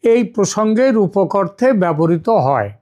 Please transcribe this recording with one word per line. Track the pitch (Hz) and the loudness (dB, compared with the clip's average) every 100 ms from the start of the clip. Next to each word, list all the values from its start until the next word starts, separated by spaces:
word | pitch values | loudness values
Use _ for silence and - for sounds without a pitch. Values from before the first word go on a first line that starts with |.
এই | 226 233 | 2 2
প্রসঙ্গে | 226 226 196 - 214 214 262 | 0 -2 -4 -2 -2 0 0
রূপক | 226 190 196 180 202 | 2 0 0 -2 -2
অর্থে | 190 - 247 | -4 -2 0
ব্যবহৃত | 226 175 156 165 170 160 | 2 0 0 0 0 0
হয়। | 220 135 135 101 101 | 0 2 0 -4 -10